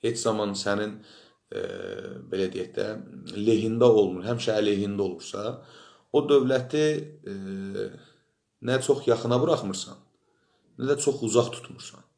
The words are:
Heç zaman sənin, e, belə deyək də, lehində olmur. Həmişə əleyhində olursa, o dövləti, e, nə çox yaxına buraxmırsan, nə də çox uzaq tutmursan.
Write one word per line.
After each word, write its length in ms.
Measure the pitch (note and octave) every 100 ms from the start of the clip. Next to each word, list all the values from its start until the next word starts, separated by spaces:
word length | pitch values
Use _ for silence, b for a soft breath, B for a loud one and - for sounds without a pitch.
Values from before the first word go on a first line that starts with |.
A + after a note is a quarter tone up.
Heç 140 | A2+ A2+
zaman 400 | A#2 G#2+ G#2 G2
sənin, 400 | G2+ G2+ G#2+ G#2 B B B B _
e, 120 | - - G1+ G1+ - G1+ - -
belə 180 | F#2+ F#2
deyək 240 | F#2 F#2
də, 140 | - G#2 G#2+ - - - G2+
lehində 520 | G#2+ A2 A2 A2+ B2
olmur. 340 | A2 G2 F2+ G#2
Həmişə 320 | A#2+ A#2 G#2+
əleyhində 480 | G#2 G2+ G2+ G2+ G2
olursa, 400 | F2+ - G2+ G#2+ A#2+ B B B B B
o 100 | - C#3+
dövləti, 580 | C#3+ B2+ C3 B2 D3+ D3+ D3+ D3+ -
e, 140 | - G3 F#3+ G3 G3 G3 - - b b b b _ _
nə 180 | A#2+ B2+
çox 240 | B2 C3+ -
yaxına 320 | A2+ A#2+ B2
buraxmırsan, 580 | C#3+ D#3 G2 F#2+ - - _ _ _ _ _ _ _ -
nə 120 | B2+
də 60 | C#3
çox 220 | C#3+ B2+
uzaq 280 | A#2 A#2 A2+
tutmursan. 500 | - - - - - _